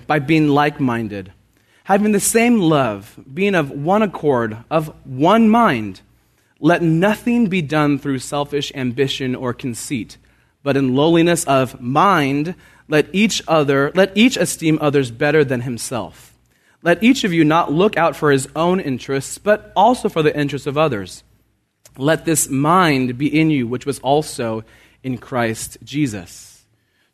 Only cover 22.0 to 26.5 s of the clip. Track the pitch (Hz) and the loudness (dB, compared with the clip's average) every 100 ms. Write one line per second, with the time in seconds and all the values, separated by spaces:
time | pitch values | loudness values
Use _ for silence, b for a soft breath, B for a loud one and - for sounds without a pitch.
22 | 139 160 165 156 - 135 151 185 170 135 | 0 0 0 -2 -2 -2 2 2 4 2
23 | 127 123 147 147 160 147 117 123 143 131 | -2 -2 -2 2 2 0 -2 -6 -6 -6
24 | 127 147 151 - 117 110 107 b b b | 0 -2 -2 -8 -6 -6 -10 b b b
25 | 131 123 - 127 113 113 - - 113 135 | -10 -10 -8 -4 -4 -4 -10 -16 -10 -4
26 | 143 104 87 - - | -4 -4 -14 -20 -20